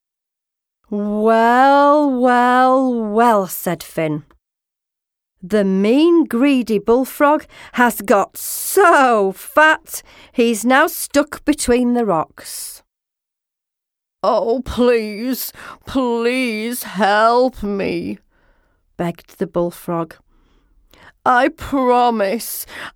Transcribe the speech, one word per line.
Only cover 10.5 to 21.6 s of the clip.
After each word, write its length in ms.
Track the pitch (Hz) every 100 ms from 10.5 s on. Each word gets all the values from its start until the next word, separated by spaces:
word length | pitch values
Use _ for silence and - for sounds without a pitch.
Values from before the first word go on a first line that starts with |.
| 214
now 240 | 240 262 320
stuck 560 | - - 285 294 - -
between 480 | 302 - 240 240
the 120 | 240 220
rocks." 800 | 165 - - - - - - _ _ _ _ _ _ _ _ _ _ _ _ _ -
"Oh, 400 | 190 220 202 254
please, 880 | - - 247 233 214 202 247 247 - - - - -
please 960 | 269 247 233 233 254 247 214 226 247
help 800 | 208 185 202 208 226 240 254 -
me," 560 | 208 202 185 175 175 208 _ _ _ _ _ _ _ -
begged 420 | 175 - - -
the 80 | 175
bullfrog. 680 | 175 175 - - 170 160 - _ _ _ _ _ _ _ _ - _ 247
"I 240 | 247 294
promise 1200 | -